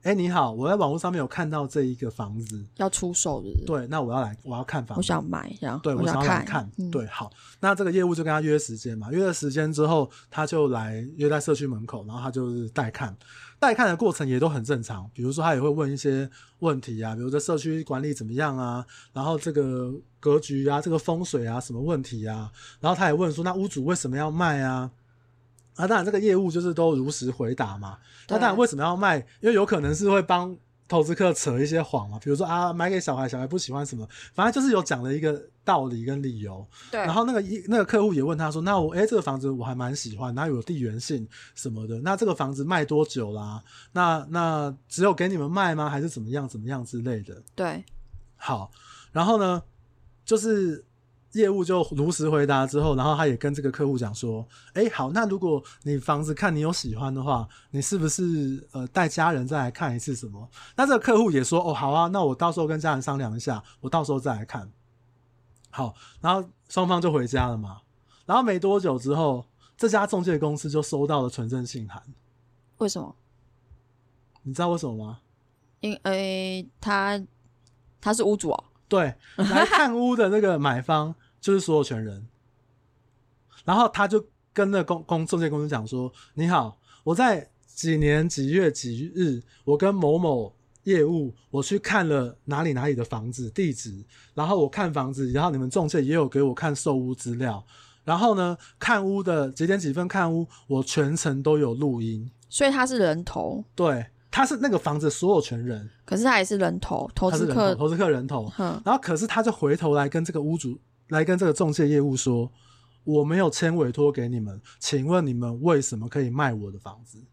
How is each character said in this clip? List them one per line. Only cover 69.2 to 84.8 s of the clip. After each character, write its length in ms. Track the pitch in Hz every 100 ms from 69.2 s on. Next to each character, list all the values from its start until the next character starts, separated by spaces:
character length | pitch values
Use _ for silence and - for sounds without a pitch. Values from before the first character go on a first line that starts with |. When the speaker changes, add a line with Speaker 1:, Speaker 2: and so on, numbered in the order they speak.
| 160 127 123 _ _ _
Speaker 1:
这 140 | 233
家 160 | 202 202
中 180 | 196
介 140 | 180 160
公 180 | 151 147
司 140 | 156
就 140 | 151
收 240 | 147 147 147
到 160 | 151
了 60 | 127
存 200 | - 113
证 160 | 131 123
信 240 | 131 107
函。 140 | 98 - - _ _ _ _ _ _
Speaker 2:
为 100 | 208
什 140 | 190
么？ 140 | - - _ _ _ _ _ - _ _ _ _ _ _
Speaker 1:
你 100 | 139
知 60 | 131
道 80 | 175
为 100 | 170
什 100 | 151
么 80 | 110
吗？ 220 | 107 117 _ _ _ _ _ _
Speaker 2:
因， 200 | 208 208
诶， 640 | 190 190 196 190 190 185 180 _
他， 400 | - 202 196 208 190 _ _ _ _ _ _ _
他 140 | 208
是 80 | 226
屋 160 | 202 208
主 140 | 160
哦。 120 | - - _ _
Speaker 1:
对， 280 | 196 156 123 - -
来 280 | 196 254 359
看 320 | - 285 233
屋 180 | 247 240
的 140 | 208
那 100 | 208
个 200 | 208 165
买 200 | 143 123
方 360 | 131 160 151 160 _ _
就 100 | -
是 80 | 196
所 180 | 185 156
有 60 |
权 200 | 139 120
人。 240 | 110 98 113 _ _ _ _ _ _
<laughs> 720 | _ _ _ _ _ _ - -
然 100 | 190
后 140 | 233
他 180 | - 202
就 160 | 214 214 _ _
跟 160 | - 196
那 140 | 196